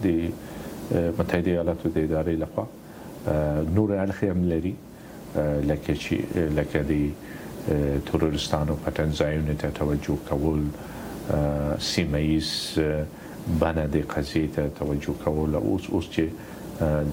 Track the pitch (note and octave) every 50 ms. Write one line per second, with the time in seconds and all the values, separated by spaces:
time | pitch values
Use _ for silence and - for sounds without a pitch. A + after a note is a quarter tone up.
0 | G#2 F#2+ E2 E2 E2+ F2 - - - - - - - - - - - - E2+ E2+
1 | E2+ E2+ E2 - F2 - F2+ F2 E2+ F#2 F2 E2+ E2 F2 E2+ - - E2 D#2 D#2+
2 | D#2 D#2 D#2+ D#2 D#2 F2 E2 D#2 D#2+ D#2+ - - A2+ - - - - - - -
3 | - - - - - - D2+ D2+ D2+ D2+ D2 D2+ D#2 D#2+ F2 G#2+ G#2+ G2+ G2+ F#2+
4 | F#2+ G2 G2+ - G#2+ G2 F2 F2+ F2+ F2 E2 D#2+ E2 F#2+ A2+ - - - - -
5 | - - - - - - - - D2+ D2+ D2 D2 C#2+ D2 D2+ D2 - - D2 C#2+
6 | - - E2+ - - - - F2+ E2 D2+ D2 D2+ D2+ - - D#2 D2 D2 D2+ D2
7 | D2 D2 D#2 - - - - - - - - - - - D2+ D2 C#2+ C#2+ C#2+ C#2+
8 | - - - D#2+ D#2+ D#2+ D2+ D2 - - E2 D#2 D2+ D2 D2 C#2+ - D2+ - -
9 | D2+ D#2 D2+ D2 D#2 D2 D2+ D#2 D#2 D2+ D2+ D2+ - D2+ D2 - D2+ D2 D2 D2
10 | - - D2+ D2 - - D2 C#2+ D2+ D#2+ D#2 D2+ D2 D2 - - - - - -
11 | - - - - - - D2+ D2+ D2 D2 D2 D2 D2 D2 - - - - - -
12 | E2+ D2 D2 D2 D2+ D#2 D#2+ D#2 D#2 - - - - - - D#2+ D#2 D2+ D2+ D2+
13 | D2+ D#2+ - - - - - - - - E2+ D#2 D#2+ E2 D#2+ D#2+ D#2 D2 D2 D#2
14 | C#2+ - - D#2 D2 - - D#2+ D#2 D2+ - D2+ D2 C#2+ - - D2 D2 C#2+ C#2+
15 | D2 - - - - D#2+ D2+ D2+ D#2 D#2 D2+ D2+ G#2 G#2 G2 F#2 - - - F2+
16 | - - - E2 D#2+ D#2+ - - - - - - - - - - E2 D2+ D2+ D2+
17 | D2+ D2